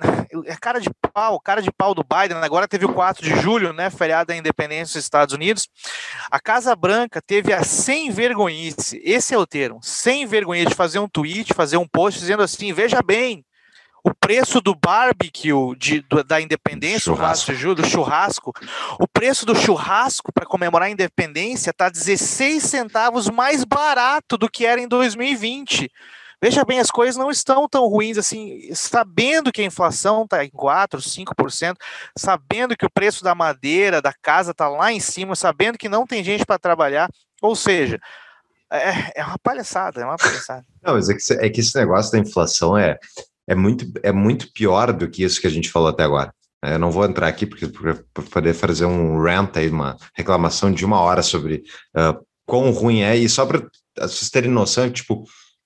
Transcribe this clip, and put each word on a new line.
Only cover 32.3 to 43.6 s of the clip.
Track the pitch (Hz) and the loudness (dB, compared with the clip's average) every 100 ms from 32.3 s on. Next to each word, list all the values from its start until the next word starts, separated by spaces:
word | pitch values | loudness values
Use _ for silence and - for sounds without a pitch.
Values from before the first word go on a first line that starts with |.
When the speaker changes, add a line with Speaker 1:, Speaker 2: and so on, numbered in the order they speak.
| 170 135 214 247 233 | 0 0 -2 -2 -2
Speaker 1:
que | 190 | -2
o | |
preço | - 202 - | 0 0 0
da | 185 | 0
madeira, | 175 165 131 135 175 202 160 | 2 0 0 0 2 2 2
da | 143 | 0
casa | - - 165 175 | 0 2 2 2
tá | 165 151 | 0 -2
lá | 147 208 | 2 0
em | 214 | 0
cima, | - - 190 | -4 -6 -6
sabendo | 185 180 151 214 233 | -2 0 0 0 -2
que | 214 | -2
não | 214 247 | -2 -2
tem | 226 | -4
gente | 180 208 - | -4 -2 -2
pra | 185 | 0
trabalhar, | 180 165 143 143 175 - _ _ | 0 2 2 0 -2 -4 _ _
ou | 214 220 | -2 0
seja, | 202 175 127 113 - - - _ _ _ _ | 2 2 0 -4 -10 -20 -20 _ _ _ _
é, | - 190 214 - 147 | -4 -2 -2 -6 -8
é | |
uma | 151 185 | -10 -4
palhaçada, | - 240 214 185 185 123 | -2 -4 -4 -4 -4 -6
é | 123 | -6
uma | 165 | 0
palhaçada. | - - - 127 - _ | 0 0 -8 -12 -16 _
Speaker 2:
Não, | 175 117 | 0 0
mas | 87 | 0
é | |
que, | 98 - 120 110 | -2 0 0 2
é | |
que | 113 | 0
esse | 113 135 | 0 2
negócio | 95 95 107 | 2 2 2
da | 110 | 2
inflação | 104 92 80 - 85 104 | 2 0 0 2 2 4
é, | 85 73 - - - _ - | 2 0 -8 -20 -20 _ -2
é | |
muito, | 92 | 2